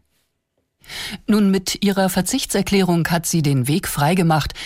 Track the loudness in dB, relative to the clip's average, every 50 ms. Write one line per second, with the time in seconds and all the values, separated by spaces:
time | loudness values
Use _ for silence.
0 | _ _ _ _ _ _ _ _ _ _ _ _ _ _ _ _ _ -16 -14 -12
1 | -12 -12 -14 -8 -2 0 2 4 4 4 2 0 0 -4 -6 -2 -2 0 0 2
2 | 0 0 0 -2 -2 -2 -2 -4 -4 -2 -2 -2 0 2 2 2 2 2 2 0
3 | 0 0 -2 -2 -2 -2 -2 0 0 2 0 0 0 0 -2 -2 -2 -4 -2 0
4 | 0 2 2 2 2 2 2 2 0 -4 -8 -12 -16